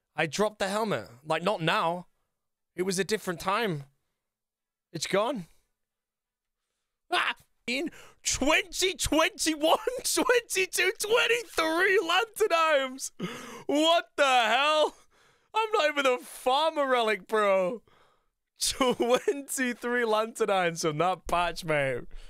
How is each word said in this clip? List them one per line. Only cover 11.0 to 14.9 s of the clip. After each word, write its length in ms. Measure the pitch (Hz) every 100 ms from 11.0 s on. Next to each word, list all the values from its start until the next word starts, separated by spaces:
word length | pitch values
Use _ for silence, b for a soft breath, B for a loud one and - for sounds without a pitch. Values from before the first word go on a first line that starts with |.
| 415 466 466 480 370 - 320 330 381 381 330
Lantern 420 | 359 453 - 403
Items! 600 | 330 320 285 262 262 - - 202 240 233 B -
What 420 | 285 320 339 - -
the 80 |
hell? 720 | 277 254 220 247 294 311 330